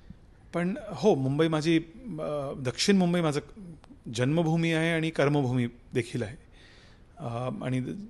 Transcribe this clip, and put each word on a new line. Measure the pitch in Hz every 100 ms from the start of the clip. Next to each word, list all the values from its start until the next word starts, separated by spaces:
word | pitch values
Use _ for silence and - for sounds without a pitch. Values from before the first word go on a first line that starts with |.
| - - - - -
पण | 170 175 262 -
हो, | 147 208 147
मुंबई | 131 143 160
माझी, | 156 156 160 165 - 254 156
अ, | 160 147 139 -
दक्षिण | 127 - - 196
मुंबई | 175 175
माझं | 156 143 - - 180 151 - - 156 113
जन्मभूमी | 127 160 160 165 165
आहे | 160 165
आणि | 160 160
कर्मभूमी | 156 139 147 127 127 120 - -
देखील | 127 - 127
आहे. | 107 147 - - - - - - - -
अ, | 120 117 127 -
आणि | 127 127
द-, | 127 196 208